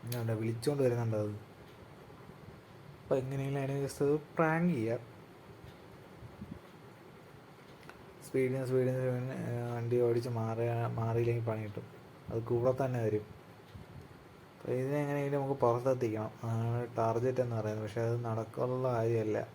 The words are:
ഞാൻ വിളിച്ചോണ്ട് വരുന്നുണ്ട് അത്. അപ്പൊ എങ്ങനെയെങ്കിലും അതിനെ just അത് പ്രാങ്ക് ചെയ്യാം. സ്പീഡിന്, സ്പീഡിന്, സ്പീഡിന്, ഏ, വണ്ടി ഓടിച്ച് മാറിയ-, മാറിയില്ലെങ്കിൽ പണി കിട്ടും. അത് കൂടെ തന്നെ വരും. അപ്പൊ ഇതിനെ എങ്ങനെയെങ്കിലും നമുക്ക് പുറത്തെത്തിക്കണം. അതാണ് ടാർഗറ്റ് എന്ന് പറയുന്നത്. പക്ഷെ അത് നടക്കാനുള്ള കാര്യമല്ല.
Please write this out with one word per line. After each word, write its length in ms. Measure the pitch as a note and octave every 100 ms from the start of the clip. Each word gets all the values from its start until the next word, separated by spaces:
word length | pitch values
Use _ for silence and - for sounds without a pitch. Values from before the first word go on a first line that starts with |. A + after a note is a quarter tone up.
| A#2
ഞാൻ 260 | A#2+ A2+ A2
വിളിച്ചോണ്ട് 460 | A2+ A#2 D3 C#3+
വരുന്നുണ്ട് 340 | B2+ A#2+ A#2 A2
അത്. 140 | G#2+ G2+ - - - - - - - - - - - - - - - -
അപ്പൊ 140 | - C#3
എങ്ങനെയെങ്കിലും 440 | C3 C#3 C#3 C#3+
അതിനെ 240 | C3+ C#3 C#3
just 160 | -
അത് 180 | C#3+ D3+ D3 -
പ്രാങ്ക് 380 | D#3+ D#3+ F3
ചെയ്യാം. 400 | D3 A2 A#2+ - - - - - - - - - - - - - - - - - - - - - - - - - - - - - - - - -
സ്പീഡിന്, 380 | C3 B2+ C3 C3
സ്പീഡിന്, 260 | C3 B2+
സ്പീഡിന്, 400 | B2+ B2+ B2 B2+
ഏ, 440 | C3+ A#2 A#2+ A#2+ A#2+
വണ്ടി 240 | A#2 A#2+
ഓടിച്ച് 280 | A#2+ A#2+ A#2+
മാറിയ-, 680 | A#2 A2+ A2+ A#2 A#2 A#2
മാറിയില്ലെങ്കിൽ 500 | A#2 A2+ A#2 A#2 A#2
പണി 180 | A#2 A2
കിട്ടും. 200 | G#2+ G2+ - - - - -
അത് 140 | A#2
കൂടെ 420 | A2+ A#2+ B2+ C3
തന്നെ 180 | C3+ B2
വരും. 240 | A2+ G#2 - - - - - - - - - - - - - -
അപ്പൊ 160 | B2+
ഇതിനെ 280 | B2 C3 D3
എങ്ങനെയെങ്കിലും 420 | C#3+ C#3+ C#3 C#3+
നമുക്ക് 180 | C3+ C#3
പുറത്തെത്തിക്കണം. 680 | B2 A#2+ B2+ B2+ A#2 G#2+ G#2+ -
അതാണ് 520 | A#2 A2+ A#2 A#2+ A#2+ -
ടാർഗറ്റ് 440 | A2+ A2+ B2+ B2
എന്ന് 160 | B2 A2+
പറയുന്നത്. 260 | G#2+ G#2+
പക്ഷെ 180 | G#2+ A2
അത് 240 | A#2 A#2+
നടക്കാനുള്ള 640 | A#2 A2+ A2 B2 B2+ B2+ B2+
കാര്യമല്ല. 540 | A#2+ A2+ A#2 G#2+ G#2+ -